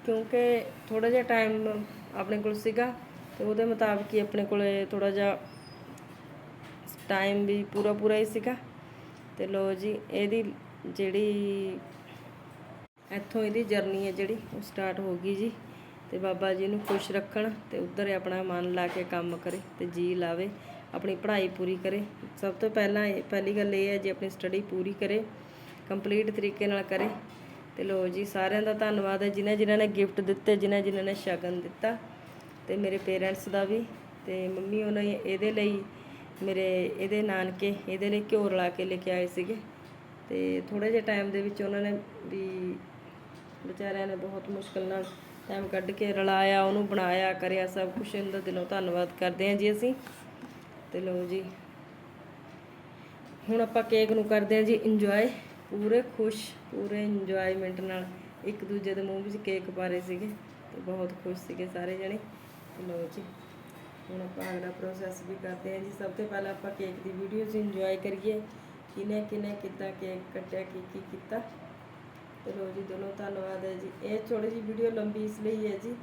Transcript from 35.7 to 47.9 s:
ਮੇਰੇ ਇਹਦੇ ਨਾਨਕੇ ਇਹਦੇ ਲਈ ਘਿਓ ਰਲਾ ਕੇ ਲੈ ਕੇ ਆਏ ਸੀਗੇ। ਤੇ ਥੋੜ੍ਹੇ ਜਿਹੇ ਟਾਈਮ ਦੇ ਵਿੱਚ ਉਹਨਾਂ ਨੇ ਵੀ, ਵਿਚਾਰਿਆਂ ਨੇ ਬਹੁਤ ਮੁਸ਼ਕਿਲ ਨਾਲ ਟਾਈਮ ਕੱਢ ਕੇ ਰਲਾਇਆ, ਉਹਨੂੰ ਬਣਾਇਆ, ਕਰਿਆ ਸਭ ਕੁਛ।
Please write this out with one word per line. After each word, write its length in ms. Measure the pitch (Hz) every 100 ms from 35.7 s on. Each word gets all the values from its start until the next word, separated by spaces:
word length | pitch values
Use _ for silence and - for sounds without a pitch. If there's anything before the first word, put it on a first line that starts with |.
| 202 196 - - - - -
ਮੇਰੇ 480 | 190 190 190 185 180 -
ਇਹਦੇ 240 | 196 208
ਨਾਨਕੇ 520 | 214 190 185 185 202 202 -
ਇਹਦੇ 220 | 190 202
ਲਈ 140 | 208 208
ਘਿਓ 160 | 214 202
ਰਲਾ 200 | 185 180
ਕੇ 160 | 180
ਲੈ 120 | 185 180
ਕੇ 140 | 185
ਆਏ 160 | 180 180
ਸੀਗੇ। 300 | 180 180 220 - - - - - - -
ਤੇ 340 | 180 185 185 180
ਥੋੜ੍ਹੇ 200 | 208 214
ਜਿਹੇ 120 | 226
ਟਾਈਮ 280 | 214 208 202
ਦੇ 120 | 196
ਵਿੱਚ 200 | 202 202
ਉਹਨਾਂ 180 | 202 202
ਨੇ 120 | 202 208 - - -
ਵੀ, 480 | 190 190 185 180 180 - - - - - - - - 185
ਵਿਚਾਰਿਆਂ 400 | 185 196 196 196
ਨੇ 100 | 185
ਬਹੁਤ 320 | 190 190 202
ਮੁਸ਼ਕਿਲ 360 | 196 - 190
ਨਾਲ 200 | 185 190 185 - - - -
ਟਾਈਮ 200 | 196 190
ਕੱਢ 220 | 190 185
ਕੇ 220 | 202 202
ਰਲਾਇਆ, 500 | 196 196 190 196 196
ਉਹਨੂੰ 240 | 190 208 202
ਬਣਾਇਆ, 460 | 196 180 185 190
ਕਰਿਆ 340 | 185 185 190 185
ਸਭ 220 | 185
ਕੁਛ। 260 | 185